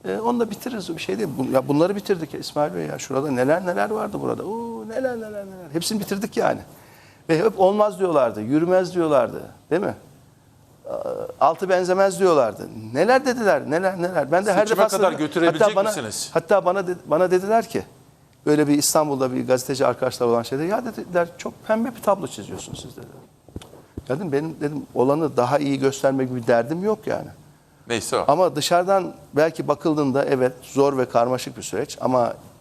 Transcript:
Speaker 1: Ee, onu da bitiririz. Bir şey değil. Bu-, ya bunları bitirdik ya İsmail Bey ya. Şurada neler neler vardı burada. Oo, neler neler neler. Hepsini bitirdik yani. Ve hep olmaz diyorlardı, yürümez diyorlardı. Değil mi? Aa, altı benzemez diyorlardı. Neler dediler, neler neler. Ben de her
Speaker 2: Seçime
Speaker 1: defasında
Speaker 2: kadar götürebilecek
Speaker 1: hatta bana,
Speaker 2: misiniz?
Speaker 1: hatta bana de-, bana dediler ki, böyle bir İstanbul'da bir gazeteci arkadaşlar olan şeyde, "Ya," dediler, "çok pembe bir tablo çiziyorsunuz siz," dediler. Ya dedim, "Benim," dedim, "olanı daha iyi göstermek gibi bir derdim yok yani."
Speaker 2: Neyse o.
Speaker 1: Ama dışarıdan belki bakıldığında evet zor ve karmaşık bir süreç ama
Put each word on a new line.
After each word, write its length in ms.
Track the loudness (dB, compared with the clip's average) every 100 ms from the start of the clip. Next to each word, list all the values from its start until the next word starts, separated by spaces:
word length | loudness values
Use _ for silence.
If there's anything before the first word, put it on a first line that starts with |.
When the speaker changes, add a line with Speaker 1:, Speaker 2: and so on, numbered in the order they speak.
| -6
Speaker 1:
Ee, 120 | -4
onu 200 | -2 0
da 120 | -2
bitiririz. 380 | -4 -8 -8 -8
Bir 120 | -8
şey 160 | -6 -4
değil. 120 | -4 -4
Bu-, 140 | 0
ya 140 | 0 2
bunları 280 | 2 2 0
bitirdik 380 | -2 -4 -4
ya 60 | -10
İsmail 340 | -6 -2 -2 -2
Bey 100 | -6
ya. 140 | -6
Şurada 320 | -4 -2 0
neler 340 | 0 2 2 0
neler 240 | -2 -2
vardı 320 | -2 -6 -4
burada. 220 | -4 -4 -6
Oo, 420 | -8 -8 -10 -10
neler 300 | -6 -4 -6
neler 140 | -10 -12 -12
neler. 240 | -14 -8
Hepsini 260 | -6 -4 -4
bitirdik 380 | -4 -6 -4 0
yani. 240 | 0 0 -8 -20 -20 -20 -20 -10 0
Ve 100 | 2 2
hep 140 | 4
olmaz 400 | 4 4 0 0
diyorlardı, 420 | 2 4 2 0
yürümez 520 | 0 0 4 2 2
diyorlardı. 480 | 0 2 4 2 -4 -12 -14 -2
Değil 100 | -2
mi? 140 | -2 -6 -14 -20 _ _ _ _ _ _ -10
Aa, 100 | -8 -6 -8 -8 2
altı 300 | 2 2 0
benzemez 500 | 2 2 4 2 4
diyorlardı. 500 | 4 4 4 -2 -10 -12 -6
Neler 320 | 0 4 4 2
dediler, 440 | 0 2 2 2
neler 300 | 0 0 -2
neler. 300 | -2 0 2
Ben 140 | 2 2
de 80 |
her 60 | 2 2
Speaker 2:
Seçime 120 | 4
Speaker 1:
defasında 240 | 2 4 2
Speaker 2:
kadar 120 | 2
götürebilecek 420 | -2 2 2 4 4
Speaker 1:
hatta 80 | 4
bana, 140 | 0
Speaker 2:
misiniz? 400 | -2 -6 -8 -4
Speaker 1:
hatta 320 | -2 2 2 2
bana 220 | 0 -2
de-, 80 | -6 0
bana 260 | 2 4
dediler 380 | 2 2 0 0
ki, 140 | -6 -8 -16 _ _ _ _ 0
böyle 220 | 2 4
bir 100 | 2
İstanbul'da 560 | 2 2 2 0 -2
bir 140 | -2 0
gazeteci 380 | 0 0 0 0
arkadaşlar 420 | 0 -2 0 2
olan 160 | 2
şeyde, 200 | 0 -4
"Ya," 220 | -2 -2 -4
dediler, 420 | -8 -4 -2 -2 -4
"çok 300 | -12 -8 -2
pembe 280 | -2 -2 -2
bir 60 |
tablo 260 | 0 0 -2
çiziyorsunuz 540 | -10 -12 -12 -12 -14
siz," 100 | -14
dediler. 300 | -18 -20 -20 -20 _ _ -16 -16 -20 -16 -12 -6
Ya 60 | -4
dedim, 160 | -2
"Benim," 240 | -2 -2 -4
dedim, 240 | -6 -6 -4 0
"olanı 420 | 2 2 0 0
daha 200 | 2 2
iyi 200 | 0 0
göstermek 500 | 0 0 0 0 -2
gibi 120 | -2
bir 60 | 2
derdim 360 | 2 2 -2
yok 240 | -2 -2 -4
yani." 200 | -6 -8 -16 -20 _ _ _ -6
Speaker 2:
Neyse 300 | -4 -2 0
o. 60 | 2
Speaker 1:
Ama 280 | 4 2 0
dışarıdan 580 | 0 2 2 0 0 -10 -4
belki 340 | 0 0 0 -2
bakıldığında 580 | 0 0 0 2 2 2
evet 280 | 4 2 -2
zor 360 | -4 2 2 2
ve 120 | 2
karmaşık 480 | 2 2 0 -6 -12
bir 40 |
süreç 360 | -8 -6 -6 -4
ama 320 | 0 2 0 -4 -16 -12